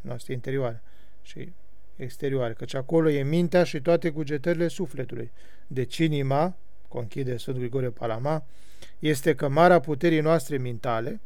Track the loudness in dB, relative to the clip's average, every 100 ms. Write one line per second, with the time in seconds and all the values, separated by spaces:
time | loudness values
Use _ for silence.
0 | -6 -6 -4 -6 -2 -2 -2 -4 -6 -8
1 | -8 -6 -6 -6 -6 -8 -8 -8 -8 -6
2 | -6 -4 0 0 0 -2 -4 -4 2 4
3 | 4 4 2 2 4 4 4 0 2 2
4 | 2 -2 -2 -2 0 0 0 -2 -6 -4
5 | -6 -4 -6 -6 -8 -8 -6 -2 -2 2
6 | 2 2 2 2 2 0 -6 -6 -6 -6
7 | -6 -4 -2 -4 -4 -4 -2 0 -2 -2
8 | -2 -2 0 -2 -2 -8 -8 -8 -8 -2
9 | 0 2 2 2 2 6 8 8 6 0
10 | 2 4 4 2 2 -2 -2 -4 -2 0
11 | -2 -6